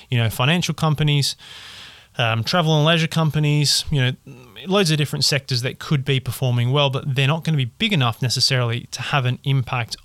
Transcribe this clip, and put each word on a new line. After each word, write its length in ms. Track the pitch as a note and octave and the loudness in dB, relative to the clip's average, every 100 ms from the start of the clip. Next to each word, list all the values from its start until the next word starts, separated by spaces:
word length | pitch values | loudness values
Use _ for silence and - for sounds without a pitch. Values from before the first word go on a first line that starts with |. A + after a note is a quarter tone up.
| - | -4
you 80 | A#2+ | 0
know, 100 | A2+ | 0
financial 460 | - B2+ F3 E3 | 0 2 2 0
companies, 640 | D#3 D#3+ C#3+ D#3 C#3+ C3 - - - - - - - - - | 0 0 2 2 2 0 -4 -14 -20 -20 -20 -20 -20 -12 -2
um, 260 | A#2 A2+ | 0 0
travel 340 | A2 F3+ D#3+ D#3 | 0 0 2 4
and 80 | D3+ | 4
leisure 220 | E3 D#3+ | 2 0
companies, 760 | E3 D#3+ D3+ D3 D3 C#3+ - - | 0 0 2 2 2 2 0 0
you 100 | D3 | 0
know, 120 | B2+ C3 - - B2 G#2 C#3 | 0 -2 -12 -20 -20 -12 0
loads 240 | G3+ E3+ | 2 2
of 60 | D#3 | 2
different 280 | C#3+ - | 0 -2
sectors 380 | C3 C#3+ - B2 | 0 -2 -2 -4
that 160 | B2 - | -4 -6
could 260 | - D3+ | -2 -2
be 140 | C3 C3+ | 0 -2
performing 500 | - - C3 A#2+ A#2+ | -2 -4 0 0 2
well, 160 | C#3+ C#3+ | 2 2
but 260 | C3 D3 | 0 -2
they're 120 | C3 C3+ | 0 0
not 180 | D#3+ | 0
gonna 140 | D#3 D3+ | 0 0
be 60 | A#2+ | -2
big 260 | - A3 | -2 0
enough 300 | F#3 A#2+ - | 2 0 0
necessarily 680 | B2+ B2 - C3 A#2+ A#2+ - | -2 0 0 0 0 -4 -8
to 100 | - | -10
have 240 | - - B2 | -4 -2 0
an 120 | B2 | -2
impact 520 | C#3+ C3+ B2 B2+ A2+ - | 0 0 0 -4 -6 -10